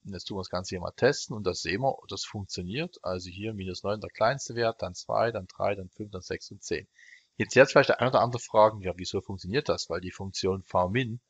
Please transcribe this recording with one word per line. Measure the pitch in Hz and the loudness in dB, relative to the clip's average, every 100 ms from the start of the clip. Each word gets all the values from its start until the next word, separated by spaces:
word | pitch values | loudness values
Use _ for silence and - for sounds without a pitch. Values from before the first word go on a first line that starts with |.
Und | - | -12
jetzt | 92 - | -12 -10
tun | 101 | -10
wir | |
das | 92 | -6
Ganze | - 92 | -6 -6
hier | 92 | -8
mal | 87 | -8
testen | - 120 143 - 107 | 2 2 2 -6 -4
und | 95 | -4
das | 87 | -2
sehen | - 95 | -2 0
wir, | 135 - - | -2 -4 -10
das | 98 - | -10 -10
funktioniert. | 107 95 - 90 117 175 - | -10 -10 -8 -6 -6 -8 -8
Also | - 92 90 | -6 -6 -8
hier | 90 107 | -10 -8
minus | 107 95 92 | -6 -8 -6
neun | 98 107 | -4 -6
der | 95 | -6
kleinste | - 110 139 - 117 | 0 0 0 -6 -2
Wert, | 117 - | 0 0
dann | 92 90 | -8 -10
zwei, | - 110 113 | -4 0 0
dann | 110 92 | -2 -10
drei, | - 95 101 | -4 -2 -2
dann | 92 | -8
fünf, | _ 107 | _ -12
dann | 95 | -10
sechs | - 92 - | -8 -8 -8
und | 101 | -16
zehn. | - 82 - _ - - _ _ | -6 -6 -6 _ -20 -20 _ _
Jetzt, | 107 - | 4 8
jetzt | 139 | 10
vielleicht | - 135 | 8 6
der | - | 4
eine | 123 | 4
oder | 131 | 4
andere | 117 123 | 2 0
fragen, | - 110 107 110 | 0 6 6 6
ja, | 92 87 | -6 -6
wieso | 90 98 | -4 -6
funktioniert | - 95 87 117 147 | -4 -10 -2 -2 0
das? | - - | -2 -2
Weil | 85 | -6
die | 87 | -6
Funktion | - 98 - 95 95 | -10 -10 -2 0 -2
V | - 92 92 | 0 2 2
min | 110 127 120 _ | 2 -2 -6 _